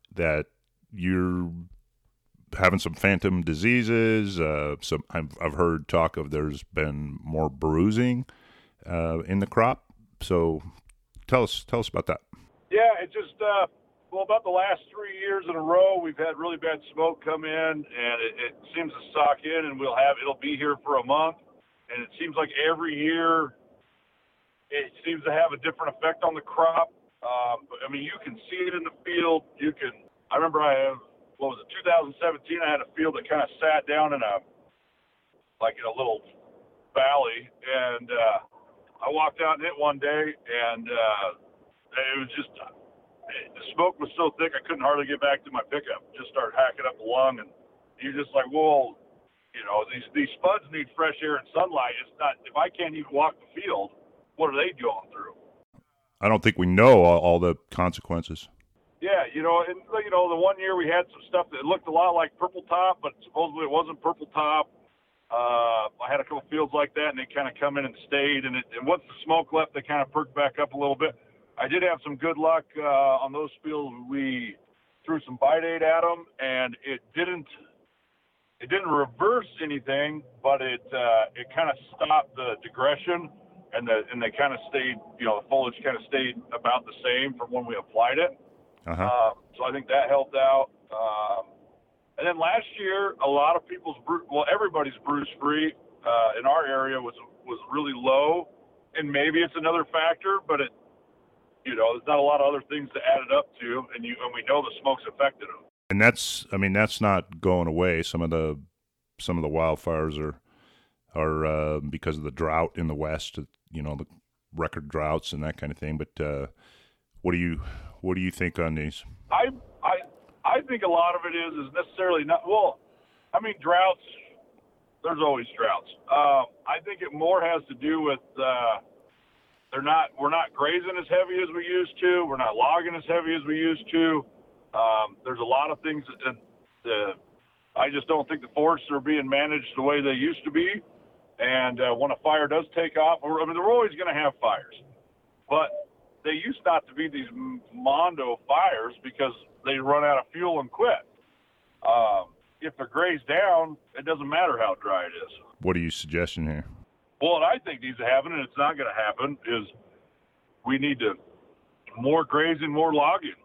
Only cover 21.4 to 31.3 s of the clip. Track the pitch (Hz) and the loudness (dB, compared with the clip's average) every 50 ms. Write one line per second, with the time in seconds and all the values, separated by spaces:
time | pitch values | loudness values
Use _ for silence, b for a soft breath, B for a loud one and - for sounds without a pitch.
21.4 | _ _ _ _ _ _ _ _ _ - 117 120 120 - - - 165 165 143 156 | _ _ _ _ _ _ _ _ _ -14 -12 -12 -12 -12 -10 -10 -8 -6 -2 -2
22.4 | 156 151 143 139 151 160 170 160 170 160 151 143 151 156 165 165 165 165 165 165 | -2 -2 -2 -2 0 0 0 0 -4 -6 -4 -2 -2 0 0 2 2 2 2 2
23.4 | 156 135 - _ _ _ _ _ _ _ _ _ _ _ _ _ _ _ _ _ | 0 -2 -6 _ _ _ _ _ _ _ _ _ _ _ _ _ _ _ _ _
24.4 | _ _ _ _ _ - 143 143 139 127 - - - 165 165 160 143 156 147 156 | _ _ _ _ _ -8 -6 -6 -6 -6 -10 -10 -8 -6 -6 -4 -4 -2 2 2
25.4 | 165 165 156 135 127 160 156 - 165 147 - - 156 160 165 - - 165 160 151 | 2 2 0 -2 -6 -6 -6 -4 -6 -6 -6 -2 -2 -2 0 0 -2 -2 -2 -4
26.4 | 143 - - 160 165 165 165 160 165 - _ _ _ _ _ - - 120 123 123 | -10 -6 0 2 4 4 4 2 0 0 _ _ _ _ _ -10 -6 -4 -2 -2
27.4 | 123 120 120 - - - 123 - 135 135 139 139 143 147 - - - 156 117 - | 0 -2 -2 -4 -6 -12 -14 -12 -10 -8 -8 -8 -8 -8 -12 -12 -14 -14 -16 -16
28.4 | - - 180 185 185 180 180 175 165 165 - _ - 175 175 170 170 165 165 156 | -14 -10 -6 -4 -4 -4 -4 -6 -8 -8 -12 _ -10 -4 -2 0 2 2 2 0
29.4 | - _ _ - 143 156 147 - 139 127 117 - - - _ _ _ - 113 139 | -2 _ _ -4 -4 -4 -4 -4 -8 -10 -10 -10 -20 -20 _ _ _ -2 -2 0
30.4 | 160 165 151 151 151 147 139 135 135 135 135 135 - _ _ _ _ _ | 0 2 2 2 4 4 4 4 2 0 -2 -4 -12 _ _ _ _ _